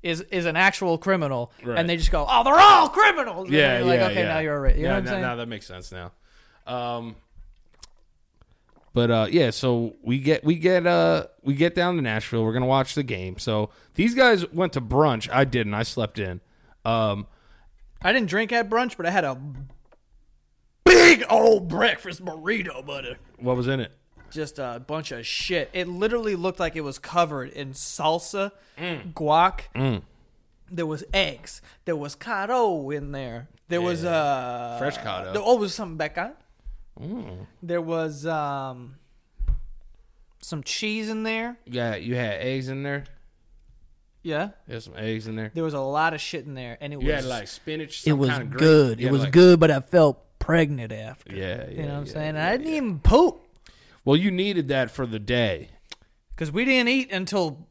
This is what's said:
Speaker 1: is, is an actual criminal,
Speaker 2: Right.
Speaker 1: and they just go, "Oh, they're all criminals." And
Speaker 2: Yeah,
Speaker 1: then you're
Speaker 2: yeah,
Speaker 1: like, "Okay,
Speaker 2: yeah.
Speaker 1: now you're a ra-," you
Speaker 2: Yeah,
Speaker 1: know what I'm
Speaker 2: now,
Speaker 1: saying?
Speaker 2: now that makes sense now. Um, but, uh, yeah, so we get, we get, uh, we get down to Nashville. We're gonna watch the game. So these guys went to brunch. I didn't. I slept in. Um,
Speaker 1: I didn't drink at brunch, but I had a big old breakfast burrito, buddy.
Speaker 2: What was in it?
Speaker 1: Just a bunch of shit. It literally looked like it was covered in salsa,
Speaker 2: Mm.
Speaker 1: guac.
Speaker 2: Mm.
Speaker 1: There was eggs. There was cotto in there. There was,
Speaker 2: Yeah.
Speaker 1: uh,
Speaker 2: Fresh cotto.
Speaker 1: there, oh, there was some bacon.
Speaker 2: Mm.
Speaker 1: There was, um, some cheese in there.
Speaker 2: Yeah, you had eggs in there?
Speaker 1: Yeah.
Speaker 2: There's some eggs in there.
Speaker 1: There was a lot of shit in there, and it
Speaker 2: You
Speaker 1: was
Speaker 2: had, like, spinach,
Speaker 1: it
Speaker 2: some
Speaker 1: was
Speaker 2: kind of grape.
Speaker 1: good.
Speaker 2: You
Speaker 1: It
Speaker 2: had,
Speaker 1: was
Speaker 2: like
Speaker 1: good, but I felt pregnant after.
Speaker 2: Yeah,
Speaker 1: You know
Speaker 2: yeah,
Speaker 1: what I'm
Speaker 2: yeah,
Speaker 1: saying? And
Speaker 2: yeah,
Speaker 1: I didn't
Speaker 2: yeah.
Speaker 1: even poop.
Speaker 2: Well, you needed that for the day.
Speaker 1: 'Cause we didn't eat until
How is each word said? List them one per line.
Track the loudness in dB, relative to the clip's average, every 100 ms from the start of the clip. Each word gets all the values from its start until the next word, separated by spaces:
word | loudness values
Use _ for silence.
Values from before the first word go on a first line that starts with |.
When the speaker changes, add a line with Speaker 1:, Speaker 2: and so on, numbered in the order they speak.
Speaker 1:
is, | -4 -6 -4
is | -4 -2
an | 2
actual | 2 2 -2 -2
criminal, | 0 0 0 -4 -8 _
Speaker 2:
Right. | -6 -2
Speaker 1:
and | -2
they | 0
just | 2
go, | 2 2
"Oh, | 2
they're | 6 10
all | 10 10 6
criminals." | 4 4 4 -4 -6 0
And | 2
Speaker 2:
Yeah, | 4 4
Speaker 1:
then | 2
you're | 2
Speaker 2:
yeah, |
Speaker 1:
like, | 2
"Okay, | 0
Speaker 2:
yeah. | 0
Speaker 1:
now | -2
you're | -2 0
a |
ra-," | 4
you | 4
Speaker 2:
Yeah, |
Speaker 1:
know | 4
what | 0
I'm | -2
Speaker 2:
now, |
Speaker 1:
saying? | -4
Speaker 2:
now | -4 -6
that | -8
makes | -10 -14
sense | -16 -14
now. | -14 -14 _ _ _ _ _ -10
Um, | -8 -6 -6 -10 -16 _ -20 -20 -20 _ _ -20 _ _ _ _ _ _ _ _ _ _
but, | 0 2
uh, | 2 2
yeah, | 2 2
so | 0 -2 0 -2 -8
we | -4 -2
get, | 0 0
we | 0 0
get, | 2 2 2
uh, | 2 2 0 -2 _
we | -4
get | 0 0 2
down | -2 0
to |
Nashville. | -2 -4 -4 -2
We're | 0
gonna | 0 2
watch | 2 0 -4
the |
game. | -6 -6 -8 -8
So | -4 -4 -4 _ _ 0
these | 0 4
guys | 4 4 0
went | -2 -2
to | -2
brunch. | -2 4 4 2 -2
I | 0 2
didn't. | 0 -2
I | -2
slept | -4 -4 -6 -4
in. | -6 -8 _ _ _ _
Um, | -2 0 0 -2 -8 _ _ -20 -20 _ -20 -4
Speaker 1:
I | 0
didn't | 0 0
drink | -2 -2
at | -2 0
brunch, | 0 -2 -4
but | -2
I |
had | 0 -2
a | -6 -10 -14 -16 -18 _ _ _ _ _ _ _ _ _ _ 8
big | 10 10 8 6
old | 6 6 6 2
breakfast | 0 0 0 -8 -12
burrito, | -12 -10 -4 -4 -4 -10 -10
buddy. | -12 -10 -14 -18 _
Speaker 2:
What | -2 -2
was | 0
in | -2
it? | -4 _ _ _ -18
Speaker 1:
Just | -10 -10 -8
a | -10 -10 -10
bunch | -10 -8
of | -12 -8
shit. | -6 -2 -4 -4
It | -6 -6
literally | -2 -2 0 -2 -2
looked | -4 -2
like | -4 -4
it |
was | -8 -10
covered | -4 0 0 -2 -10
in | -12 -12
salsa, | -10 -10 -2 0 0 -4 -6 -6 -8 _ -10
Speaker 2:
Mm. | -8 -8 -10
Speaker 1:
guac. | -6 2 4 4 0 -12 -4
Speaker 2:
Mm. | -2 -2 -8 _ _ _ _ _ _
Speaker 1:
There | -8 -6
was | -8 -4
eggs. | -2 -2 -4 -16 -18 -20 _ -6
There | -4
was | -6 -10
cotto | -6 -6 -2 0 0 0 -4 -8
in | -8
there. | -10 -10 -12 -16 _ _
There | -2
was, | -2 -2
Speaker 2:
Yeah. | -2
Speaker 1:
uh, | 0 0 -2 -4 -8 -8 -4
Speaker 2:
Fresh | -6 -6
cotto. | -8 -8 -6
Speaker 1:
there, | -4
oh, | 2
there | 2
was | 2
some | -6 -10 -6
bacon. | -8 -6 -10 -12 _ _ -16 -14 -18 -16
Speaker 2:
Mm. | -12 -10 -12 -14 -18 _
Speaker 1:
There | -6 -6
was, | -4 -4 -4 -6 -6
um, | -4 -4 -6 -10 -14 -18 -20 _ _ _ _ -2 -2 -4 -16 -20 -20 _ _ _ _
some | -10 -8
cheese | -6 -4 -4 -4 -4
in | -6
there. | -4 -4 -6 -12 -10
Speaker 2:
Yeah, | -4 -4 -4
you | -4 -4
had | -4 -4
eggs | -4 -6 -6
in | -8
there? | -8 -8 -10 -20 -20 _ _ -20 _ -20 -20 _ _ _
Speaker 1:
Yeah. | -6 -4 -4 -10 -14
Speaker 2:
There's | -14 -14
some | -10
eggs | -6 -6 -6
in | -8
there. | -8
Speaker 1:
There | -6
was | -6
a | -4
lot | -4 0 -2
of | -2
shit | -8 -10 -12
in | -14
there, | -14 -14
and | -12
it | -4
Speaker 2:
You | -2
Speaker 1:
was | -2
Speaker 2:
had, | -4
like, | -8 -10
spinach, | -14 -10 -10 -10 -4 0
Speaker 1:
it |
Speaker 2:
some | 2
Speaker 1:
was | 2
Speaker 2:
kind | 0
of | -4
grape. | 2
Speaker 1:
good. | 6 8 6 2
Speaker 2:
You | 0
Speaker 1:
It |
Speaker 2:
had, |
Speaker 1:
was | 0
Speaker 2:
like | 4
Speaker 1:
good, | 8 10 10
but | 6
I | 4
felt | 2 6 6 4 _ _
pregnant | 0 2 2 -2 -8
after. | -10 -12 -16 -14 -8
Speaker 2:
Yeah, | -6 -6 -8
Speaker 1:
You | -8
know |
Speaker 2:
yeah, | -8
Speaker 1:
what | -8
I'm | -8
Speaker 2:
yeah, |
Speaker 1:
saying? | -8 -6
And | -4
Speaker 2:
yeah, | -2
Speaker 1:
I | -2
didn't | -2
Speaker 2:
yeah. | -4
Speaker 1:
even | -4 2
poop. | 4 6 6 2 _ _ -20 _ _ _
Speaker 2:
Well, | 0 2
you | 2
needed | 0 -2 -2 -2
that | -2 -2
for | -4 -8
the | -8
day. | -4 0 0 -2 -10 -20 _ -20 _ _ _ -10
Speaker 1:
'Cause | -6
we | -4 0
didn't | 2 2
eat | 0 -2
until | -6 -4 -2 -2 -6 -20